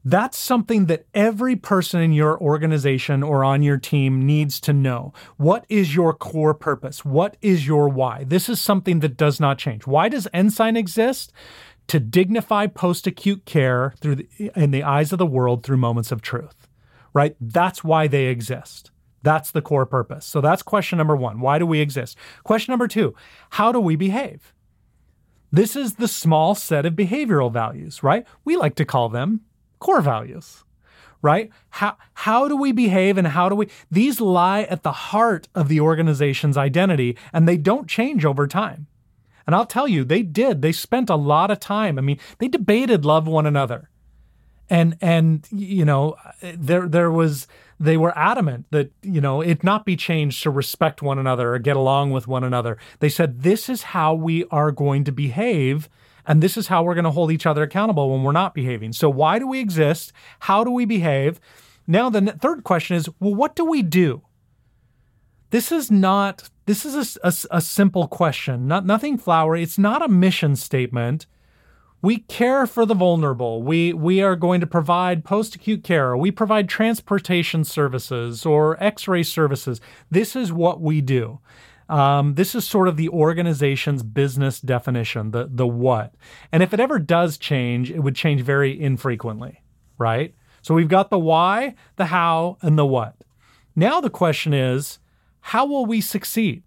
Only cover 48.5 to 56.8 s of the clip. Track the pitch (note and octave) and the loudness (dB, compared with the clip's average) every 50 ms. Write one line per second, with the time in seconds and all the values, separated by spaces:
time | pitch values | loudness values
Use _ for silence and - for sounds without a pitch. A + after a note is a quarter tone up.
48.5 | B2 A#2+ - _ - D3+ C#3 - _ _ - G3 F#3 D#3 C#3 C#3 C3 C#3+ D#3+ F3 | -4 -6 -8 _ -2 -2 -2 -2 _ _ -8 -4 -2 0 0 0 -2 -2 0 0
49.5 | E3 D3+ - F#3+ G#3 G#3+ G#3 G3+ F3+ D#3+ - - E3+ D#3 D3 C#3+ B2 - - D#3 | 0 0 2 0 0 0 0 -4 -4 -4 -2 -2 -2 0 -2 -2 -4 -2 -4 -2
50.5 | C3+ C#3 C3 - - _ E3+ D3 C#3+ - C#3+ C#3 C3+ C3+ C3+ C3 B2+ A#2+ B2 A#2+ | -2 -2 -4 -6 -4 _ -2 -2 -2 -4 -4 -4 -2 -2 0 -2 0 0 0 -2
51.5 | A#2+ B2 A2 C#3+ C#3+ C3+ C3 C3 C3+ C#3 C#3+ C#3 C3+ C3 A2+ A#2 C3 B2+ B2+ B2+ | -2 -2 -2 0 0 2 2 2 2 2 0 0 -2 -4 -4 -4 -4 -4 -2 -2
52.5 | B2 A#2+ A2+ A#2 A2 - - - - _ D3 D3+ C#3+ - E3+ D3 A#2+ B2 C3+ F3 | -2 -2 -2 -4 -8 -8 -12 -20 -6 _ -2 0 2 0 -2 -2 -2 0 2 2
53.5 | G#3 G#3+ - - B3+ G#3+ - - - F#3 D#3 D#3 D#3+ E3 D#3+ E3 D#3+ E3 F3 - | 2 2 -2 -6 -8 -8 -8 -6 -4 0 0 2 0 0 0 0 0 -2 -2 -2
54.5 | - D3 D3 D3+ C#3+ - C#3+ C#3+ C#3 C#3 C#3+ D3 C3+ C3 D3 C3 A#2 E3 A3 B3 | 0 0 0 0 0 0 0 0 0 0 -2 -2 -2 -2 -4 -4 -2 -2 -2 0
55.5 | G#3+ D#3 C3 C3 C#3 D#3 D3+ - _ _ _ _ _ _ _ - D3+ D3+ D#3+ F#3+ | 0 0 0 0 0 -2 -6 -10 _ _ _ _ _ _ _ 2 4 4 4 2
56.5 | - A#3 G3+ - F#3 E3+ | 0 -2 -2 0 2 2